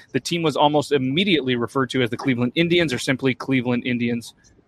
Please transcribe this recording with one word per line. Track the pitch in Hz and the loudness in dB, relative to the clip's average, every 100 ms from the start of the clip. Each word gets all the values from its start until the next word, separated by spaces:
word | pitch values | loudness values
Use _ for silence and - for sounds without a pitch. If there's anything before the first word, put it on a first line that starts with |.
| - | -6
the | 131 | -6
team | - 170 | -2 -2
was | 160 131 | 0 2
almost | 147 147 139 | 4 2 2
immediately | 143 131 147 202 156 131 120 | 0 0 0 2 2 2 0
referred | 117 135 127 | 0 -2 0
to | 131 | 0
as | 120 | 0
the | - | 0
Cleveland | 139 120 123 | -2 0 0
Indians | 160 170 175 160 | 0 2 2 2
or | 120 | -2
simply | - 131 135 | -2 0 0
Cleveland | 120 - 135 120 123 127 | -2 -2 -2 0 -2 -2
Indians, | 123 120 120 110 - _ _ | -2 -2 -4 -8 -18 _ _